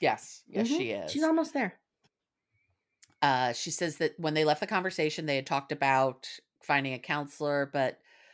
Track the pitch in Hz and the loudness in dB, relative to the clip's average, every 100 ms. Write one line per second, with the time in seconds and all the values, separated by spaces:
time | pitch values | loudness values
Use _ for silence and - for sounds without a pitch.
0 | 139 107 - - - 196 233 320 392 - | 0 0 -6 -18 -8 -2 0 0 0 -4
1 | - 285 320 330 311 277 196 - _ _ | -4 0 2 2 0 -2 -4 -6 _ _
2 | _ _ _ _ _ _ _ _ _ _ | _ _ _ _ _ _ _ _ _ _
3 | - _ 147 127 127 117 - - 170 - | -20 _ 4 4 2 0 -4 -2 -4 0
4 | 165 - 160 151 156 151 196 202 185 175 | -2 0 -2 2 4 2 0 -2 -2 0
5 | 156 - 156 135 131 139 139 143 135 131 | -2 -2 -2 -2 0 -4 -2 0 2 4
6 | 135 127 - - _ _ - 139 135 131 | 2 0 -12 -16 _ _ -2 0 0 -6
7 | - 147 143 - 147 143 139 143 131 - | -4 -4 -4 -6 -2 0 0 0 -2 -2
8 | _ - _ | _ -20 _